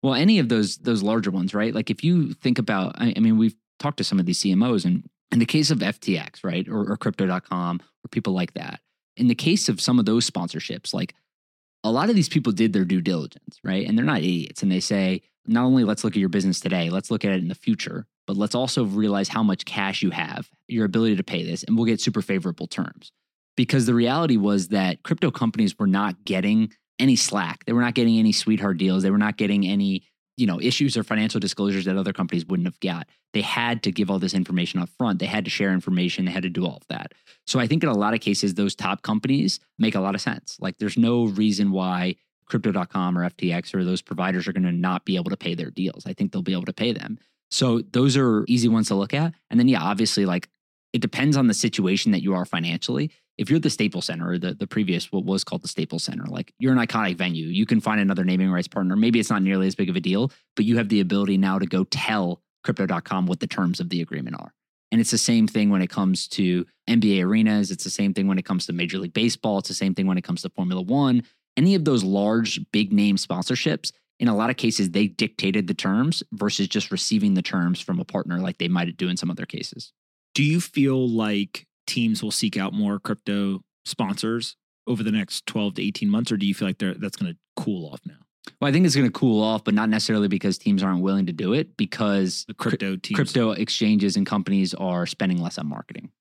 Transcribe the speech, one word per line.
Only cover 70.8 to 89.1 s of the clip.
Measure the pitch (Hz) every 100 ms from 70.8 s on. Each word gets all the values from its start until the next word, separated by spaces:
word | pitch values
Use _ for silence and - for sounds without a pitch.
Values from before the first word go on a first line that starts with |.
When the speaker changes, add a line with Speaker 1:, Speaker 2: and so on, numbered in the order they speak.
Speaker 1:
One. | 92 135 139 123 117 _ _ -
Any | 170
of | 196
those | 156 123
large, | 95 98 104 113 110 - -
big | 104 101
name | 101 104 98
sponsorships, | - 90 87 127 160 - - _ _ _
in | 120
a | 104
lot | 113
of | 127
cases, | 117 - 95
they | 85 104
dictated | - 107 - 98 101 87
the |
terms | - 95 101 143 - -
versus | 107 104 - 98
just | 107 -
receiving | 92 - 107 101
the | 92
terms | 87 92 87 90
from | - 87
a |
partner | 90 101 - 87
like | 92 -
they | 87
might | 87 87 -
do | 90
in | 90
some | 85
other | - -
cases. | - - - - _ _ _ _
Speaker 2:
Do | -
you | 147 165
feel | - - 135 131 127
like | 113 107 104 98 - _ _ -
teams | - 113 107
will | 110
seek | - 107 101
out | 95
more | 104 104 101
crypto | - 107 - 101 98 95 _ _
sponsors | - - 101 196 110 117 117 - _ _ -
over | 117
the | 110
next | 107 98 - -
twelve | 110 104
to | 92
eighteen | 98 101 104
months, | 104 -
or | 107
do | 98
you |
feel | 98 98
like | -
they're, | 98
that's | 90 101 -
gonna | 92 82 _ -
cool | 139 95 78
off | 67
now? | - 78 _ _ - _
Speaker 1:
Well, | 143
I |
think | 151 180
it's | 139
gonna | 127